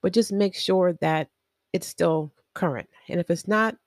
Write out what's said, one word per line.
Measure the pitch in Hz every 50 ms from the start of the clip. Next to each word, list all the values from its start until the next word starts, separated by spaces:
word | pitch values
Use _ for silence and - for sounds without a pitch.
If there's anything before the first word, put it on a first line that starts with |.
but | - 180 180
just | 226 226 - 202
make | 196 202 196 185
sure | - - - 190 185 180 180 170
that | - - 160 160 160 151 - _ _ _ _ _ _ _ _ -
it's | 180 -
still | - - - 175 170 160 156 151 151 _ _ _ _ _
current. | - - 170 135 113 - _ _ - _ -
And | - 175
if | 175 -
it's | 170 165 - -
not | 214 214 220 220 220 - _